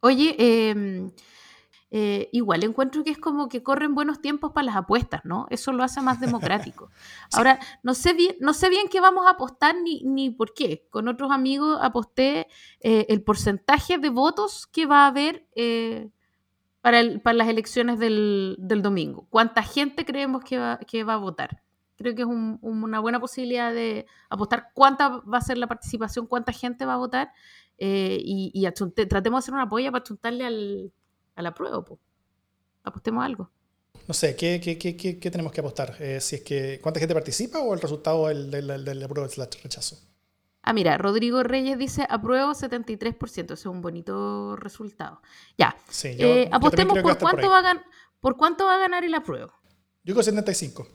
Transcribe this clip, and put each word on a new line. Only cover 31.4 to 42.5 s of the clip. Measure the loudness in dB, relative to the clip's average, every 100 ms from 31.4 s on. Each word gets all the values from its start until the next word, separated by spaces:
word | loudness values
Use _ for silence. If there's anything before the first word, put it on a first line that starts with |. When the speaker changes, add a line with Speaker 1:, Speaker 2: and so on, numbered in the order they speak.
| -10
Speaker 1:
apruebo, | -8 -8 -8
po. | -10 -20 _ _ _ _ _ _ _ _
Apostemos | -14 -8 -4 -4
algo. | -4 -6 -12 _ _ _ _ -20 -8
Speaker 2:
No |
sé, | -2 -2
¿qué, | 0 -2 -2
qué, | -4 -6
qué, | -6 -6
qué, | -8 -6
qué | -8
tenemos | -6 -6
que | -6
apostar? | -8 -6 -8 -8
Eh, | -8 -6
si | -6 -8
es |
que, | -6 -4 -4 -4
¿cuánta | -4 -2
gente | 0
participa | -2 -2 -4 -4 -2
o | -2
el | -2
resultado | -4 -4 0 2 2
del, | 0 -4
del, | -8 -6
del, | -8
del | -8 -8
apruebo | -8 -6 -6
slash | -8 -12 -12
rechazo? | -14 -10 -10 -12 _ _ _ _ _ _
Speaker 1:
Ah, | -2
mira, | 2 4 4
Rodrigo | 2 0 2 0
Reyes | 0 0 -2 -2
dice, | -4 -4 -2
"Apruebo | -2 0 0 0